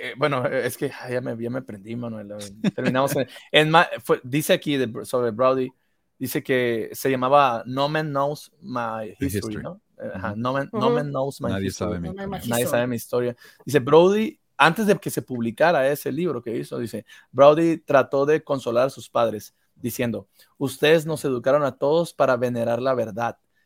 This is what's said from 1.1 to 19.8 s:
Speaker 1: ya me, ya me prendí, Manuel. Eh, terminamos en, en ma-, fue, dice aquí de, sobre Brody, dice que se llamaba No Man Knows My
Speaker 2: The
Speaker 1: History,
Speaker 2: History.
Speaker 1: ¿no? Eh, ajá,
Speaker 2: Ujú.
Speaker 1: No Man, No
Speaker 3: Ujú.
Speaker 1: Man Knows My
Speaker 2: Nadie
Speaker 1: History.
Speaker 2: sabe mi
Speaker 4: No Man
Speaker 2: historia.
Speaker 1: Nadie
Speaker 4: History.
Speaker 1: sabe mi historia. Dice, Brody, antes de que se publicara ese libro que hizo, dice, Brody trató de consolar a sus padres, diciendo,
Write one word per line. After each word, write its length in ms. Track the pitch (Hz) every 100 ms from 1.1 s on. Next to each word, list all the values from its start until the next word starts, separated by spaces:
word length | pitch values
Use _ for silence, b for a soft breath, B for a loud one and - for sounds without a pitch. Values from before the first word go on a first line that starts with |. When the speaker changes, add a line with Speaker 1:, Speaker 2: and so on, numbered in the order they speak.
Speaker 1:
ya 80 | 127
me, 200 | 131 113
ya 80 | 117
me 120 | 127
prendí, 340 | 131 104 95 120
Manuel. 360 | 117 110 104
Eh, 380 | 104 101 101 208 -
terminamos 400 | 123 127 135 139
en, 120 | 131 B B
en 180 | 151 156
ma-, 180 | 160 170 120
fue, 160 | - 156
dice 280 | 127 143 151
aquí 220 | 180 151 139
de, 280 | 120 113 110
sobre 260 | 127 120
Brody, 380 | 107 127 131 127 - _ _ _ _
dice 240 | 127 156
que 460 | 131 127 123 113 98
se 160 | - 135
llamaba 540 | 127 127 143 135 117 120
No 220 | 131 143
Man 200 | 156 156
Knows 420 | 139 139 165 - _
My 540 | - 123 117 110 110 -
Speaker 2:
The 80 | 92
Speaker 1:
History, 120 | 98
Speaker 2:
History. 260 | 110 104
Speaker 1:
¿no? 180 | 143 190 _ -
Eh, 140 | 110
ajá, 180 | 95 110
Speaker 2:
Ujú. 80 | 104
Speaker 1:
No 120 | 123
Man, 160 | 135 139
No 60 | 220 233
Speaker 3:
Ujú. 80 | 240
Speaker 1:
Man 140 | 147
Knows 320 | 139 139 -
My 80 | 123
Speaker 2:
Nadie 160 | 107 98
Speaker 1:
History. 220 | - 92
Speaker 2:
sabe 100 | 87
mi 60 | 85
Speaker 4:
No 40 |
Man 100 | - -
Speaker 2:
historia. 240 | 92 -
Speaker 1:
Nadie 140 | 117
Speaker 4:
History. 80 | 123
Speaker 1:
sabe 160 | 120 123
mi 80 | 117
historia. 380 | - 123 120 - B B -
Dice, 140 | 139
Brody, 600 | 123 156 180 208 220 - _ -
antes 300 | 147 170 208
de 100 | 185
que 120 | 147
se 120 | -
publicara 680 | - 123 117 110 156 160 135
ese 220 | 147 139
libro 300 | 131 175 123
que 120 | 120 120
hizo, 220 | 143 135
dice, 260 | 117 107 B B B
Brody 460 | 127 143 151 165 156
trató 480 | - 139 123 139 143
de 180 | 156
consolar 440 | - 139 123 117 139
a 20 |
sus 200 | 127 -
padres, 460 | 123 113 107 - _ _
diciendo, 520 | _